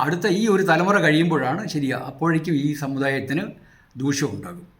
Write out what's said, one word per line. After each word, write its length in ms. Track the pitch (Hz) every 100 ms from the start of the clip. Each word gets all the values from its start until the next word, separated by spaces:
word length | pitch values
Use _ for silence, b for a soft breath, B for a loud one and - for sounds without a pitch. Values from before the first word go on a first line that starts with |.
അടുത്ത 220 | 143 175 208 185
ഈ 40 | 226
ഒരു 80 | 190 170
തലമുറ 260 | 160 185 202
കഴിയുമ്പോഴാണ് 580 | 156 156 170 151 127 175 196
ശരിയാ, 240 | 151 131 123 139
അപ്പോഴേക്കും 440 | - 165 160 170 143 147
ഈ 20 | 147
സമുദായത്തിന് 640 | 139 135 139 135 135 147 214 - b b b 123
ദൂഷ്യം 300 | 139 139 143
ഉണ്ടാകും. 320 | 101 92 87 -